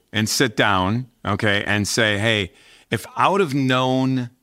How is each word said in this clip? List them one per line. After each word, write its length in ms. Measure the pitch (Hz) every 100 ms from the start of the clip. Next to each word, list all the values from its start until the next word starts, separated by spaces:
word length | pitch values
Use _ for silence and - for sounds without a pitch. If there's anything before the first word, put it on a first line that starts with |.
| _
and 160 | 107 107
sit 260 | - 135 127
down, 520 | 113 95 92 117 131 _ -
okay, 400 | 101 110 101 -
and 200 | 104 98
say, 320 | - 107 101
"Hey, 360 | 113 107 92 _ - - -
if 160 | 113 - 110
I 100 | 143
would 140 | 196
have 120 | 170
known 760 | 139 131 127 131 131 131 131 123 _